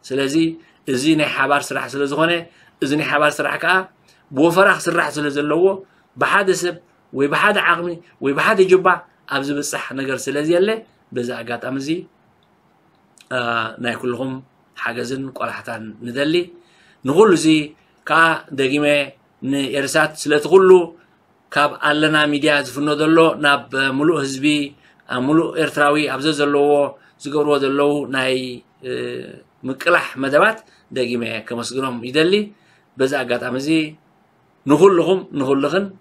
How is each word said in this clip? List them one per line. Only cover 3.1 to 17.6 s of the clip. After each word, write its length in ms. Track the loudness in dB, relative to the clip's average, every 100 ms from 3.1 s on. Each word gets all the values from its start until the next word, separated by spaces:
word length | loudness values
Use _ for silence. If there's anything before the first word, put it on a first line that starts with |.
| 2 0
ስራሕ 240 | 0 -4 -2
ከዓ 160 | 0 0 -2 _ _ _ _
ብወፈራ 380 | 2 2 6 4
ክስራሕ 340 | 2 -2 -2 -2
ስለ 160 | -4 -4
ዘለዎ 340 | -4 -2 2 2 0 -10 _ _ -6
ብሓደ 320 | 0 0 2
ሰብ 220 | 0 -2 -8 _ _ _
ወይ 140 | -4 -2
ብሓደ 300 | 2 2 2
ዓቕሚ 260 | 2 0 -2 -8 _ _
ወይ 140 | -4
ብሓደ 260 | -2 0 2
ጅባ 240 | 6 6 4 0 -4 _ -6
ኣብ 140 | -6
ዝብፃሕ 420 | -4 -4 -4 -8 -8
ነገር 240 | -8 -6 -6
ስለ 180 | -4 -4
ዝየለ 260 | 0 2 2 -2 -8 _ _
በዚ 180 | -8 -6
ኣጋጣሚ 420 | -8 -8 -8 -6 -8
እዚ፣ 120 | -6 -6 -8 _ _ _ _ _ _ _ _ _ _ _ _
አ፣ 120 | -6 -4 -4 -6 -6
ናይ 180 | -8 -6
ኩልኹም 360 | -6 -6 -8 -10 -16 _ _ -10
ሓገዝን 460 | -8 -6 -8 -8 -10
ቆላሕታን 520 | -8 -8 -8 -12 -12 -14 -14
ንደሊ። 340 | -10 -4 0 0 -2 -14 _ _ _ _ 0
ንኹሉ 240 | 4 6
እዚ 160 | 6 4 2